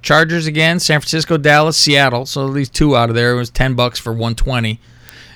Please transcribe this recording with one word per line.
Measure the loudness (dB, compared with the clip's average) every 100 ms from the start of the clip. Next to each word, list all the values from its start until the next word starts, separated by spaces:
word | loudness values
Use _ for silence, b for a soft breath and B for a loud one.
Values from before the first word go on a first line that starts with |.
Chargers | 0 2 2 0 -2
again, | 0 0 0
San | 0 -2
Francisco, | -2 -4 -2 0
Dallas, | 4 4 4 0
Seattle. | 2 4 2 0 -4
So | -6 -4
at |
least | -4 -4
two | 0 2 4
out | 2
of | 2
there. | 0
It | 0
was | -4
ten | -2 -2
bucks | 0 -2 -4
for | -8
one | -6 -4 -2
twenty. | -2 -2 -4 -6 B B B B B